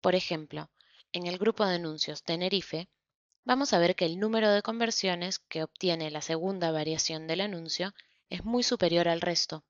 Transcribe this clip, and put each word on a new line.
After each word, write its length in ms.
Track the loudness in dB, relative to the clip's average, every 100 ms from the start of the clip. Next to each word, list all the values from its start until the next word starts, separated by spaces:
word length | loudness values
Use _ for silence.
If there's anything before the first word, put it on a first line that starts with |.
Por 120 | 2
ejemplo, 560 | 2 0 -6 -6 -12 -12 _ _ _ _
en 120 | -6 -6
el 140 | 0
grupo 260 | 0 2 0
de 80 |
anuncios 480 | 0 -2 -4 -6 -6
Tenerife, 680 | -4 -2 0 -2 -2 -8 -8 _ _ _ _ _
vamos 300 | -2 0 4
a 60 | 4
ver 160 | 4 4
que 100 | 0
el 140 | 0
número 320 | 0 2 4
de 100 | 4
conversiones 800 | 2 -2 -2 0 0 -2 -4 -8
que 240 | _ -6
obtiene 480 | -6 -2 0 0 -2
la 100 | -6
segunda 500 | -4 -2 -2 0 0
variación 540 | 0 -2 -2 -2 -4 -4
del 160 | -2
anuncio 540 | -2 -4 -6 -4 -4 -6 -20 _ _
es 160 | -8 0
muy 160 | 0
superior 460 | 2 2 4 4 4
al 120 | 2
resto. 440 | 2 0 0 -6 _